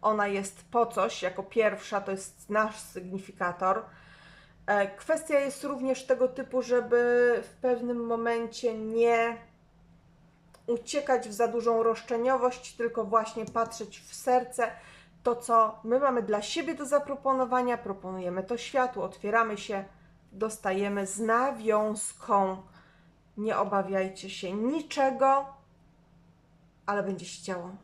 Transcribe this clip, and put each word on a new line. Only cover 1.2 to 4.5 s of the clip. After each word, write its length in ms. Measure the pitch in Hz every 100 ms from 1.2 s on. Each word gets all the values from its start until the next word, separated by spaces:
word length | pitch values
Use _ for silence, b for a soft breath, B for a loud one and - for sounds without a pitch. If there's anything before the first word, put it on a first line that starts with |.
jako 220 | 185 185
pierwsza, 580 | 190 226 214 202 - 202
to 100 | 196
jest 380 | 196 - - -
nasz 300 | 208 220 -
sygnifikator. 1040 | - 185 180 190 - - 180 175 185 202 - B B B B B B